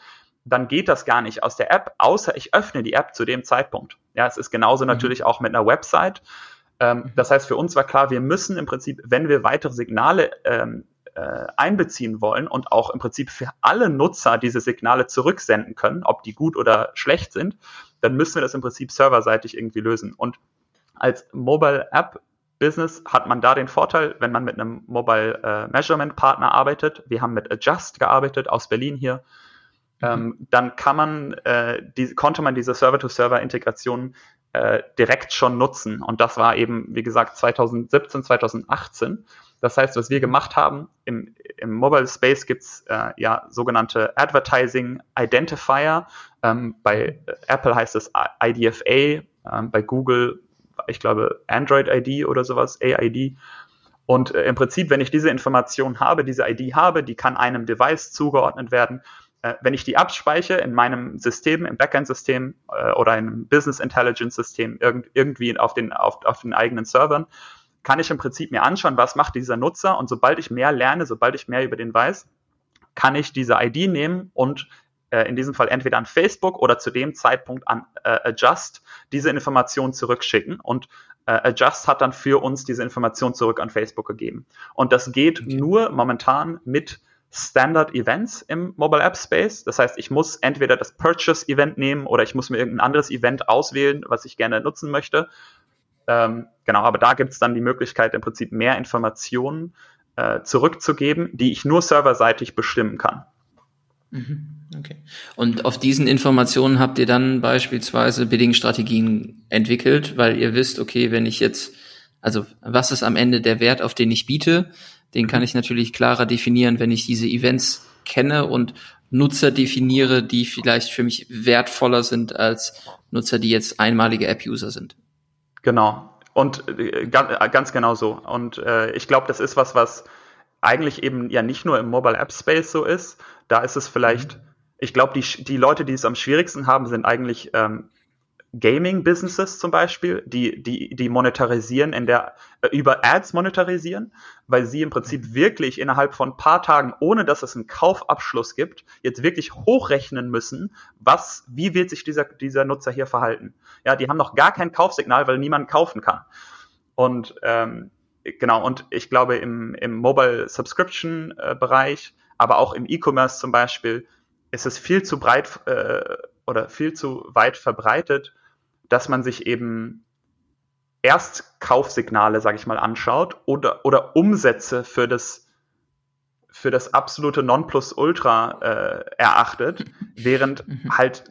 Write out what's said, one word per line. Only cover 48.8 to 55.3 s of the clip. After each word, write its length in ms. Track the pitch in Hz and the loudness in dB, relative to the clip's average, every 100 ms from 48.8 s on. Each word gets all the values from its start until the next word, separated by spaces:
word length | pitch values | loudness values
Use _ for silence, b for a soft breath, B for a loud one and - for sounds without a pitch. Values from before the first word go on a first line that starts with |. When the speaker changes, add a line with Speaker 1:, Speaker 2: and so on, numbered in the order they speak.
| - | 2
Speaker 1:
A, 720 | 135 143 151 - _ - 110 | 2 2 0 -8 _ -10 -8
ähm, 140 | 110 | -2
bei 120 | 107 | -2
Google, 580 | 107 127 131 123 123 - _ _ _ - - | -2 -2 0 2 0 -4 _ _ _ -12 -10
ich 120 | - | -4
glaube, 440 | 113 107 110 - - | -2 0 0 -4 -4
Android 420 | 110 139 139 135 | -2 2 2 4
I 140 | 135 | 0
D 240 | 120 139 151 | 0 -4 -2
oder 180 | 131 | -2
sowas, 360 | 127 123 127 - | -2 -2 -2 -2
A 220 | 127 - | 0 0
I 80 | 117 | 0
D. 260 | 120 135 135 B B B B B B - | -2 -6 -8 B B B B B B 0
Und, 260 | 127 127 | 2 2
äh, 120 | - - | 0 0
im 100 | - | 2
Prinzip, 340 | 127 - 165 | 0 0 0
wenn 100 | 139 | 0
ich 120 | 131 | 2
diese 180 | 151 | 0
Information 680 | 156 | 2